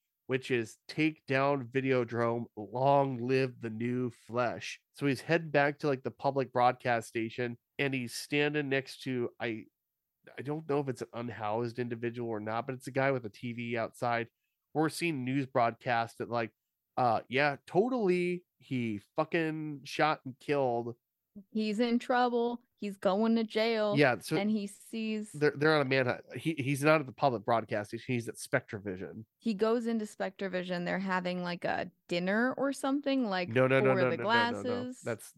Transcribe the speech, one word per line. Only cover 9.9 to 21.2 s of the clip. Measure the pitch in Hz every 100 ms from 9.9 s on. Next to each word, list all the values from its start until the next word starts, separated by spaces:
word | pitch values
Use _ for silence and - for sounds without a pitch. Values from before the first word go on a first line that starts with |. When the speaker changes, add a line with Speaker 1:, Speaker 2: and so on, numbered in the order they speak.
| _ _ _ - -
Speaker 1:
I |
don't | 120 151 160
know | 147
if | 139
it's | 120
an | 117
unhoused | 113 120 113 107 110 120 117
individual | 120 117 123 120 117
or | 107
not, | 107 113 120
but | 131
it's | 135
a |
guy | 131 135
with | 131 110
a |
T | - 123
V | 117 117 117
outside. | 110 - 120 117 117 _ _ _ _
We're | 143 160
seeing | - 170 147
news | 123 135 131
broadcast | 131 117 110 131 120 117 -
that, | 101
like, | 117 113 - _ _ _ -
uh, | 123 110 -
yeah, | 123 147 139 -
totally, | 170 240 254 202 180 175 175 - _
he | - 131 117 104 - -
fucking | 156 175 160 156 151 143
shot | 139 - 156 147
and | 135 120
killed. | - 143 131 120 117 113 _ _